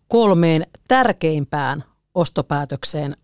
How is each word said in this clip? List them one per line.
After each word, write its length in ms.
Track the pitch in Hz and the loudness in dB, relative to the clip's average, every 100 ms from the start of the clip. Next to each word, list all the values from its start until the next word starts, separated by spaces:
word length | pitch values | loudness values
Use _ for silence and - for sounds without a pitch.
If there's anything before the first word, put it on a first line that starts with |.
| - | -2
kolmeen 600 | 233 214 175 165 160 165 - - | 2 4 4 4 2 -2 -10 0
tärkeimpään 960 | 262 240 - 160 156 139 147 131 147 - _ _ | 2 2 0 -2 -2 -4 -4 -4 -6 -12 _ _
ostopäätökseen 1000 | 180 165 - - 143 139 139 - 151 143 - | -4 -2 -4 -4 -6 -6 -8 -8 -6 -8 -10